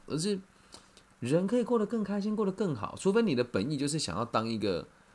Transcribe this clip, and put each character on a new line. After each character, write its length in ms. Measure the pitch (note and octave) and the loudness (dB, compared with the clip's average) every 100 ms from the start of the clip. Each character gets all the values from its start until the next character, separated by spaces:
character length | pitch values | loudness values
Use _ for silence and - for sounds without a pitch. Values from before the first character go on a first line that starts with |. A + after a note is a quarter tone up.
| - | -6
而 100 | D3 | -4
是 220 | F#3+ G3 - - - - - - - - | -2 -2 -6 -20 -20 -20 -20 -20 -20 -10
人 260 | A#2 D#3+ F#3+ | 0 2 2
可 100 | B3 | 0
以 60 | |
过 120 | A#3+ A#3+ | 2 0
得 80 | |
更 200 | G#3 A#3 | 0 -2
开 160 | G3 G3+ | -2 -2
心， 160 | G3+ G#3+ | -2 0
过 100 | G3 | 0
得 60 | |
更 220 | F#3 G#3 | 0 -2
好。 200 | B2+ G2+ - | -2 -6 -2
除 160 | F#3 | 2
非 80 | G3+ | 4
你 140 | A3+ | 4
的 80 | B2 | 2
本 260 | A#2+ G2+ A#2 | 2 0 0
意 80 | D3 | 0
就 120 | C#3+ | 0
是 100 | D#3 | -2
想 180 | - E2+ | -2 -2
要 80 | |
当 240 | A#2 A#2 A2+ | 0 0 0
一 80 | A2+ | 0
个 300 | G#2 E2+ - - - | 0 0 -4 -14 -20